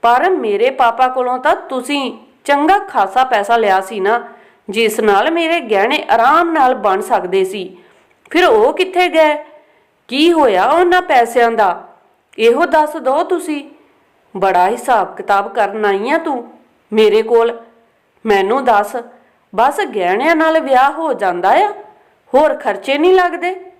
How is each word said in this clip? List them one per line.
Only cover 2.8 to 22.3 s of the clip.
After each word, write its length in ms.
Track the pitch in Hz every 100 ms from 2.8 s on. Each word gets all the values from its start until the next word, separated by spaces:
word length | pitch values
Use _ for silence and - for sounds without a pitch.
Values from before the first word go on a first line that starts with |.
| 392 247 196 247
ਪੈਸਾ 340 | 262 226 202 233
ਲਿਆ 240 | 214 190
ਸੀ 180 | 196 220
ਨਾ, 240 | 190 233 - - _ _ -
ਜਿਸ 300 | 196 226 220
ਨਾਲ 320 | 220 196 262
ਮੇਰੇ 280 | 330 330 339
ਗਹਿਣੇ 460 | 240 202 220 294 -
ਆਰਾਮ 420 | 233 240 311 339
ਨਾਲ 240 | 320 254 254
ਬਣ 260 | 202 190
ਸਕਦੇ 420 | 208 220 180 190
ਸੀ। 340 | 190 202 180 - _ _ _ _ _
ਫਿਰ 140 | 330 359
ਉਹ 280 | 214 240
ਕਿੱਥੇ 340 | 302 370 359 359
ਗਏ? 300 | 320 311 294 - - _ _ _ _ -
ਕੀ 260 | 254 320
ਹੋਇਆ 320 | 330 269 185 214
ਉਹਨਾਂ 360 | 320 359 359
ਪੈਸਿਆਂ 500 | 359 269 233 254 233
ਦਾ? 360 | 226 196 170 - _ _ _ _ -
ਇਹੋ 260 | 226 254 339
ਦੱਸ 320 | 320 302 311
ਦਿਓ 260 | 247 277
ਤੁਸੀਂ। 400 | 339 359 - 294 285 - _ _ _ _ _ 196
ਬੜਾ 320 | 190 185 180
ਹਿਸਾਬ 460 | 233 254 233 180 -
ਕਿਤਾਬ 360 | 190 202 208
ਕਰਨ 320 | 240 196 214 214
ਆਈ 240 | 196 226
ਆ 80 | 320
ਤੂੰ 340 | 320 262 233 - _ _ _
ਮੇਰੇ 280 | 214 214 208
ਕੋਲ, 380 | 226 233 233 233 - _ _ _ _ _ 226
ਮੈਨੂੰ 400 | 202 190 254 247
ਦੱਸ, 300 | 208 208 247 240 - _ _ _ 190
ਬਸ 260 | 254 294 349 214
ਗਹਿਣਿਆਂ 400 | 175 196 294 330
ਨਾਲ 240 | 320 320
ਵਿਆਹ 320 | 269 254 277
ਹੋ 220 | 302 320
ਜਾਂਦਾ 360 | 254 196 175 180
ਆ, 220 | 277 403 403 - _ _ _ _